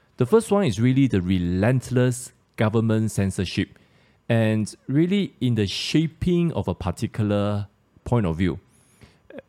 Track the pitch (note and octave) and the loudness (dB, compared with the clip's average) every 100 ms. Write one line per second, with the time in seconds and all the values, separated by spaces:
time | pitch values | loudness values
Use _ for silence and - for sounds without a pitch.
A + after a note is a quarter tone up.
0 | _ - B2 A3+ A3+ G3+ F#3 G2+ B2 C3 | _ -4 2 2 2 0 0 0 2 4
1 | C3+ G#2 F2+ F#2+ F2 F2+ G#2 C3 - B2 | 2 2 0 0 0 0 2 2 0 0
2 | B2+ B2 - _ _ - A2 A2+ A2 A2 | 0 -2 -8 _ _ -2 0 2 2 0
3 | A2 - G2 F#2 F#2 - F#2+ - _ _ | 0 -2 -2 -2 -4 -2 -4 -6 _ _
4 | _ _ - A#2 A2 A2 G#2+ - - C3+ | _ _ -2 0 2 0 -2 -8 -4 0
5 | F3+ G3+ F#3 - B2+ A2+ G2 - - D3+ | 2 0 -2 -2 -2 0 0 -2 -2 0
6 | D#3+ - - F3 E3+ - G2 F2+ - F2 | 0 -2 0 0 0 -2 -4 -4 -4 -4
7 | G#2+ - G#2+ G#2 G2+ G#2 G2+ _ _ _ | -4 -2 0 0 0 -2 -6 _ _ _
8 | - A#2+ G2 D#2+ F#2 C#2 - _ _ _ | -2 0 0 0 0 -2 -10 _ _ _
9 | - _ - C#4+ | -20 _ -20 -20